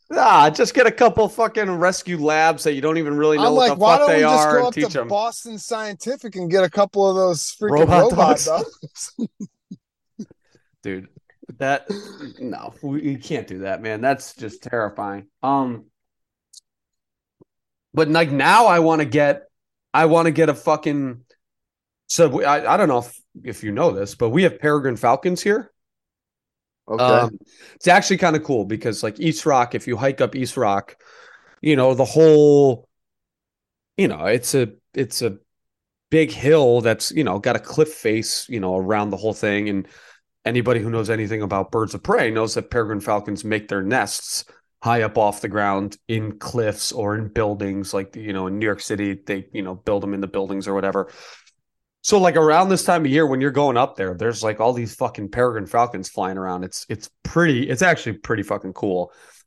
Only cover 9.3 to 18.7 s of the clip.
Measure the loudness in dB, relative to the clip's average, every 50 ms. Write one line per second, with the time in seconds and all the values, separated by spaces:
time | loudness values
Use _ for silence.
9.3 | -10 _ -18 -18 _ _ _ _ -20 -20 _ _ _ _ _ _ _ -20 -20 -20
10.3 | _ _ _ _ _ _ _ _ _ _ -12 -10 -10 -10 -12 -16 _ -20 _ _
11.3 | _ _ -20 -20 -12 -6 -2 -2 -2 -2 -4 -8 -10 -12 -12 -16 -18 -18 -18 -18
12.3 | -16 -14 -12 -12 -12 -12 -14 -16 -18 -14 -10 -8 -8 -6 -4 -6 -6 -8 -8 -8
13.3 | -8 -8 -8 -10 -12 -10 -8 -8 -8 -8 -8 -8 -8 -2 -2 -2 -2 -2 -6 -12
14.3 | -18 -16 -16 -16 -16 -16 -12 -8 -6 -4 -4 -4 -6 -8 -10 -10 -10 -12 -14 _
15.3 | _ _ -4 -2 -2 0 -2 -4 -6 -10 -14 _ _ _ _ _ _ _ _ _
16.3 | _ _ _ _ _ -20 -20 _ _ _ _ _ _ _ _ _ _ _ _ _
17.3 | _ _ _ _ _ _ _ _ _ _ _ _ -2 0 0 2 2 2 2 2
18.3 | 0 2 4 6 6 6 6 6